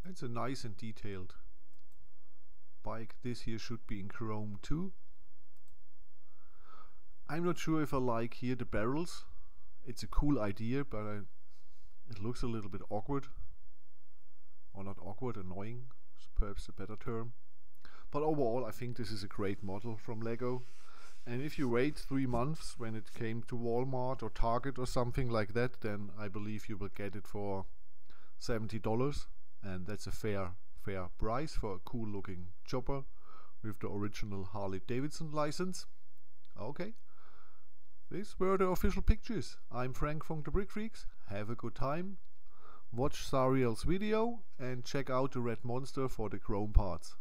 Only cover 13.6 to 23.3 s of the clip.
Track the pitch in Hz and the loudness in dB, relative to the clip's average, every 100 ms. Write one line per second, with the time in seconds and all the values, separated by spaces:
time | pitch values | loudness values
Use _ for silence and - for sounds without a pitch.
13.6 | - - - - - - - - - - | -2 0 -2 -2 -2 -2 0 0 0 0
14.6 | - 98 98 98 90 98 127 110 90 90 | -2 -2 -2 -2 -2 -2 0 0 -2 -2
15.6 | 104 120 127 - - - - - 104 101 | -2 -2 -2 -2 -2 -2 -2 0 2 2
16.6 | - - 98 107 - 113 117 - - - | 0 -2 0 0 0 0 0 -2 -2 -2
17.6 | - - - - - 147 156 151 123 120 | -2 0 -2 -2 -2 0 2 2 2 2
18.6 | 113 104 123 123 107 104 101 - 101 101 | 0 -2 0 0 0 0 0 0 0 0
19.6 | 98 98 113 107 - 110 113 117 123 127 | 0 -2 -2 -2 -2 -2 0 0 0 0
20.6 | 127 - - - - - - 120 151 - | -2 -2 -2 -2 -2 -2 0 0 -2 0
21.6 | 135 117 143 151 - 135 131 117 135 160 | 2 2 2 0 0 0 2 2 0 0
22.6 | - - 117 110 - - 113 | 0 -2 -2 -2 -2 -2 -2